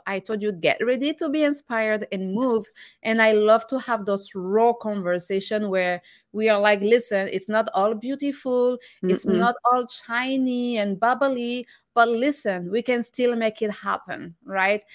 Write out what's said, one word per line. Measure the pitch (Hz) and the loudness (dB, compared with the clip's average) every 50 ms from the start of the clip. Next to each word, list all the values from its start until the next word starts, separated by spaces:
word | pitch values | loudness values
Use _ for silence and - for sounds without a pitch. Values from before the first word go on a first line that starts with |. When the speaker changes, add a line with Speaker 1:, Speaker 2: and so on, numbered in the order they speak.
| - 196 | -8 -6
Speaker 1:
I | 196 190 | -6 -6
told | 190 - 220 208 | -6 -6 -6 -4
you, | 202 208 196 | -2 -4 -2
get | 170 160 151 - - 226 | 0 2 0 2 2 0
ready | 240 254 233 269 294 311 | 0 0 0 0 -2 -2
to | 320 339 311 | -2 -2 -2
be | 269 311 302 | 0 2 2
inspired | 285 285 285 - - 240 226 220 220 214 214 208 - | 2 0 -2 -4 -4 -4 -2 0 0 0 -2 -4 -4
and | - 190 190 190 190 | -6 -6 -4 -4 -2
moved. | 220 262 262 233 226 208 - - - - - _ _ - | 0 0 0 0 0 -2 -6 -16 -20 -20 -20 _ _ -4
And | 220 220 226 | -2 2 4
I | 220 220 220 | 4 4 4
love | 214 214 214 220 226 220 - | 4 6 6 4 4 2 0
to | 269 262 | -6 -6
have | - - 240 220 202 | -4 -4 -4 -4 -2
those | 196 202 196 202 - - | -2 -4 -4 -4 -8 -10
raw | 196 180 185 196 220 226 240 233 | -8 -4 0 2 4 4 4 2
conversation | 233 226 220 208 202 180 175 180 180 170 - 196 196 196 - 220 214 214 202 | 0 -2 -6 -6 -4 -2 -2 -2 -2 -2 -4 -4 -4 -4 -2 -4 -2 -2 0
where | 190 190 180 180 180 175 - _ - _ _ _ | 0 0 0 0 -2 -4 -6 _ -20 _ _ _
we | - 208 220 220 | -4 0 2 2
are | 214 202 | 2 4
like, | 202 208 208 196 | 4 4 2 4
"Listen, | 202 208 233 247 226 - 208 196 196 196 | 4 4 4 4 4 2 -2 -2 -2 -2
it's | - 190 190 - | -4 -6 -4 -2
not | 214 220 220 214 - | 0 0 0 0 0
all | 190 190 214 233 | 0 2 2 0
beautiful. | 214 226 247 277 277 285 285 269 - - 262 247 247 247 247 247 247 - - - _ - | -2 -6 -6 -6 -4 -4 -4 -4 -4 -4 -2 0 2 2 2 0 -2 -6 -14 -12 _ -2
It's | 185 185 185 - | 0 0 0 0
Speaker 2:
Mm-mm. | - 190 180 | 0 2 2
Speaker 1:
not | 180 180 - - - | 2 2 0 0 2
all | 233 247 254 247 233 | 2 2 2 0 -4
shiny | - - - - 233 240 254 262 269 269 262 254 247 247 247 240 240 220 | -10 -16 -12 -8 -6 -4 -2 -2 0 0 0 0 0 -2 -2 -2 -2 -2
and | 202 202 196 190 | -2 -2 0 2
bubbly, | 226 233 254 233 277 269 262 240 240 240 240 247 240 - - - _ _ - | 2 2 2 2 2 0 0 0 -4 -4 -4 -6 -8 -10 -16 -20 _ _ 2
but | 240 233 233 | 4 4 4
listen, | 233 226 247 294 285 - - 220 190 180 175 175 | 4 2 2 2 0 0 0 -2 -4 -4 -4 -4
we | 196 233 | -4 -2
can | 233 - 247 240 226 | 0 0 0 0 -2
still | - - - 247 240 240 | -4 -2 0 0 0 0
make | 233 226 220 220 - | 0 0 -2 -2 -2
it | 226 208 | -4 -4
happen," | 202 - - 202 196 - - - - - - 175 170 _ _ | -4 -6 -6 -4 -4 -4 -6 -8 -12 -10 -12 -14 -16 _ _
right? | - 190 190 185 196 208 208 - _ | -6 -2 0 2 2 0 0 -4 _